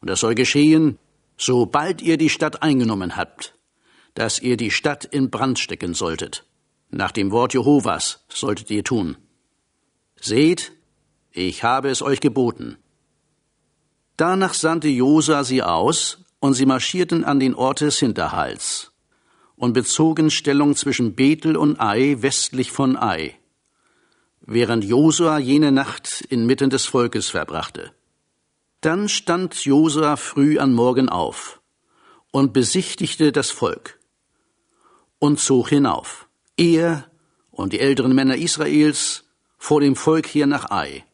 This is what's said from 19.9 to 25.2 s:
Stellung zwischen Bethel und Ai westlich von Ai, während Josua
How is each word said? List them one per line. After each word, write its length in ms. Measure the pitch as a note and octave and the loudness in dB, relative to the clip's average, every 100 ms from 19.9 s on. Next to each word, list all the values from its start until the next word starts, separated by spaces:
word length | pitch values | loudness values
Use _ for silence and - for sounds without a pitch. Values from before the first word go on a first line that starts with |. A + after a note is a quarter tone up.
| - D#3+ D#3 D#3 | 2 2 4 2
Stellung 460 | - D3 C#3+ D3 C#3+ | 2 0 2 2 2
zwischen 380 | D3 B2 A#2 | -2 -2 -2
Bethel 420 | F#2+ C3+ D#3 D#3+ D#3 | 2 2 2 0 2
und 240 | D3+ C#3 | 0 0
Ai 360 | A2+ G#2 C3+ C3+ | 0 2 2 2
westlich 500 | C3 - - C3 B2+ | -2 -2 -4 -4 -6
von 260 | - C3+ C3 | -2 -2 0
Ai, 380 | A#2 E2 D#2 - _ _ _ _ _ _ _ _ _ _ | -2 -4 -6 -12 _ _ _ _ _ _ _ _ _ _
während 440 | - A2 A2+ A#2 | -4 -2 0 -2
Josua 540 | G2+ A#2+ D#3 D3 | 0 4 4 4